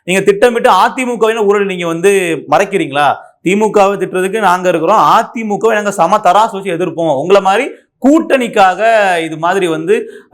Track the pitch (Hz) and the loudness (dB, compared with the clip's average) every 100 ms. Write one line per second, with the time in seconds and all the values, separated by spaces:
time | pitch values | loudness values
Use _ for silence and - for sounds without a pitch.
0 | - 185 190 196 247 233 240 190 233 214 | -4 -2 0 2 2 2 2 2 2 -2
1 | 254 240 220 226 202 208 196 185 175 165 | -6 -2 -2 0 0 0 -2 -4 -4 -2
2 | 190 196 180 156 135 151 196 190 156 139 | 0 2 0 -4 0 0 0 -2 -4 0
3 | 143 110 - _ 175 202 214 208 196 202 | 0 0 -6 _ -2 0 2 2 2 0
4 | 175 175 190 214 202 180 185 175 160 214 | -4 -4 -4 -2 0 0 0 0 2 2
5 | 151 190 226 - 226 202 220 220 208 202 | 4 2 0 -6 -6 -2 0 0 -2 0
6 | 165 - 180 185 226 196 190 170 180 156 | 0 2 2 2 2 -2 -6 -4 -4 -4
7 | 165 135 165 202 190 202 285 - _ _ | -2 -2 2 2 2 0 -2 -8 _ _
8 | 254 311 320 269 240 180 190 185 220 226 | 2 2 2 -2 0 2 2 2 2 2
9 | 196 175 160 156 170 190 175 160 165 226 | 2 0 -4 -4 -2 -2 -2 -2 -2 -2
10 | 226 - - | -4 -14 -4